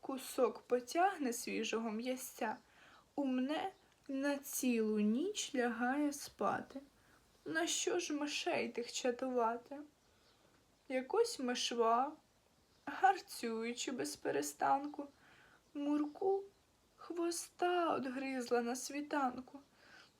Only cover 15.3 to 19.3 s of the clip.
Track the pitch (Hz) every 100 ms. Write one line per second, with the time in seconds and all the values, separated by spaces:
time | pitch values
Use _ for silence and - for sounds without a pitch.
15.3 | - - - _ 294 285 294 294 294 381
16.3 | 392 392 _ _ _ _ _ - 339 339
17.3 | 339 - _ 359 359 330 262 262 254 269
18.3 | 262 233 240 240 254 - 285 294 302 262